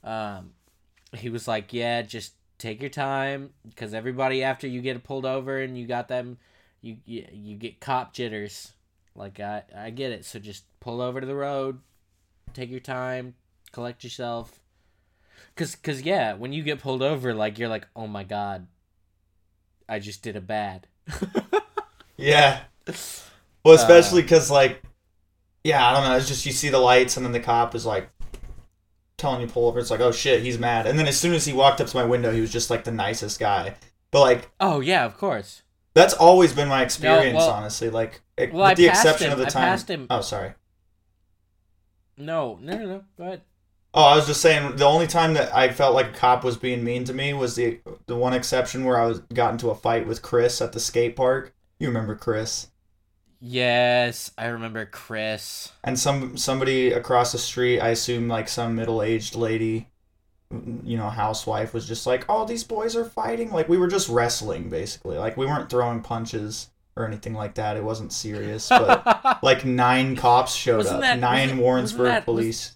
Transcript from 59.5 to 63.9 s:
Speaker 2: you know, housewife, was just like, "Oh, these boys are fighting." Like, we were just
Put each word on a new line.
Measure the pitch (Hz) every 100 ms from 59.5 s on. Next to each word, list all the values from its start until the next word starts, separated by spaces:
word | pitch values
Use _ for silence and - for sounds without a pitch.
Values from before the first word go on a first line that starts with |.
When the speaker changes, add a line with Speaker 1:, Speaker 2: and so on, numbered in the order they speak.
| 113 113 113 110 _ _ _ _ _ _ - - 117
Speaker 2:
you | 120 113
know, | 107
housewife, | 113 110 110 - - 113
was | 117 110
just | 113 -
like, | 127 -
"Oh, | 214 220
these | 233
boys | - 220 226 226
are | 226
fighting." | - 220 233 226
Like, | 180 156
we | 180
were |
just | 180